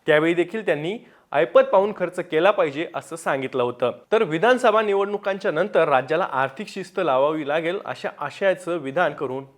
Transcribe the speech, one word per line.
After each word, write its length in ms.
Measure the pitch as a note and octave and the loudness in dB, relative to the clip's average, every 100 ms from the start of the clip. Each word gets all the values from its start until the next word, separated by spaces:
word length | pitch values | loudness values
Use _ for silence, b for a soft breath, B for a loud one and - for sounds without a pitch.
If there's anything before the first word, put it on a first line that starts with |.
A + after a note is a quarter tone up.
| - | 2
त्यावेळी 260 | D3+ D#3+ | 4 4
देखील 320 | F3 E3+ A3 G3 | 0 0 -2 -2
त्यांनी 320 | D3 D#3 A3+ b b b | -2 -2 -8 b b b
ऐपत 280 | C#3+ E3 C4 | -2 2 4
पाहून 320 | C4 G3 G#3 G3 | 4 4 2 -2
खर्च 240 | F3+ E3 | -6 -6
केला 320 | E3+ D#3 F#3 | -4 2 4
पाहिजे 360 | G#3 E3 C#3 E3+ C#3 | 4 0 -2 -8 -8
असं 200 | - E3 | -10 -8
सांगितलं 480 | - C#3+ C3 C3 | -4 -4 -2 -2
होतं. 280 | A#2+ B2 B2+ - - | -2 0 -2 -4 0
तर 120 | A3 | 0
विधानसभा 580 | G3+ D#3+ G#3+ B3+ B3 A3 | 0 2 2 4 4 2
निवडणुकांच्या 720 | G#3+ G3 G3 G#3 G3+ G3 G#3 | 2 0 0 -4 -4 -4 -2
नंतर 360 | D#3 G3+ F#3+ D#3+ | -2 0 2 4
राज्याला 400 | C3+ C3 D#3 F#3 | 2 2 -2 0
आर्थिक 360 | C3 C3+ - G3+ | -2 -4 -4 -12
शिस्त 320 | - F3+ - | -10 -10 -4
लावावी 440 | E3+ C3 C#3+ D#3 C#3 | 0 2 2 0 -2
लागेल 320 | D#3 E3 F#3 - | -2 -2 -6 -8
अशा 240 | - G3+ - | -10 -10 -8
आशयाचं 600 | C#3+ - G3 F#3 F3 E3+ | -10 -2 0 0 -2 -6
विधान 360 | C3+ C#3 E3+ | -4 0 0
करून 320 | C#3+ C#3 C3 C3+ | 0 -6 -6 -12